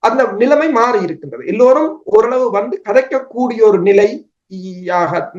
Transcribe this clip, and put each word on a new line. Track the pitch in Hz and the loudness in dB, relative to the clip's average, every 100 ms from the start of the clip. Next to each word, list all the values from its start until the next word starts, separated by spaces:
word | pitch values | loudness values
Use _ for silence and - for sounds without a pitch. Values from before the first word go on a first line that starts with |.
அந்த | 233 262 226 | -2 0 -2
நிலைமை | 202 254 294 311 | 0 2 2 2
மாறி | 233 240 214 | 0 0 0
இருக்கின்றது. | 170 156 143 120 165 | -4 -8 -14 -12 -6
எல்லோரும் | 214 247 285 311 302 | 2 4 4 0 -6
ஓரளவு | - 214 233 254 240 | 2 2 2 0 -2
வந்து | 202 240 381 | -2 -4 -6
கதைக்கக்கூடிய | 208 240 262 262 - 240 247 220 | -2 0 0 -4 -6 -6 -4 2
ஒரு | 220 190 | 4 4
நிலையாக, | 190 202 208 294 - _ _ 190 185 180 180 175 165 165 - | 2 4 2 -2 -16 _ _ -16 -14 -12 -4 -2 -2 -4 -8